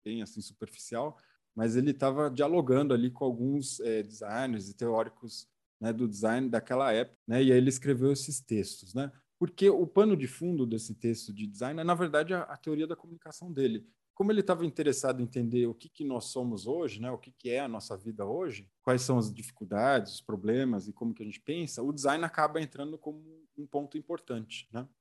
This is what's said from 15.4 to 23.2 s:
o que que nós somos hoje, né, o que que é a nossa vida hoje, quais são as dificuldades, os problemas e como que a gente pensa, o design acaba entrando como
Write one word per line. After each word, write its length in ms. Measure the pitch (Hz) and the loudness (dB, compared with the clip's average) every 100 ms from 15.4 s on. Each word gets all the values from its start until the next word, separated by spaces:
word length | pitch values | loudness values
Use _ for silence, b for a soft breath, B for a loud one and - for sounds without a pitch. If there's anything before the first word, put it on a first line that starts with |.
| 117 123 120 | 0 2 2
o 80 | |
que 140 | 113 - | -2 -14
que 160 | - | -8
nós 220 | 147 123 - | -6 -4 -6
somos 420 | 135 123 107 95 | -6 -4 -6 -4
hoje, 320 | 156 156 104 | -4 -4 -6
né, 100 | 123 | -8
o 80 | 127 | -10
que 140 | - | -12
que 180 | _ 127 | _ -4
é 80 | 123 | -4
a 80 | 139 | -4
nossa 300 | 113 - 98 | -8 -10 -10
vida 280 | 107 107 | -10 -8
hoje, 440 | 98 139 180 101 98 _ | -4 -4 -4 -8 -16 _
quais 220 | - 127 | 0 0
são 160 | 127 127 | 4 2
as 160 | 107 | 2
dificuldades, 760 | 101 - _ 95 101 127 135 101 | -4 -14 _ -6 2 4 4 0
os 60 | - | -12
problemas 680 | - 104 101 120 131 107 95 | -8 -4 0 2 2 -2 -4
e 60 | |
como 200 | 101 117 | -8 -6
que 100 | 110 | -6
a 20 | 107 | -12
gente 140 | - | -12
pensa, 420 | - 165 160 - | -8 -6 -6 -6
o 100 | 135 | -6
design 300 | 147 139 151 | -2 0 0
acaba 360 | 165 - 151 156 | -2 2 2 2
entrando 340 | 156 - 143 156 | -6 -8 -10 -8
como 240 | - 151 | -10 -12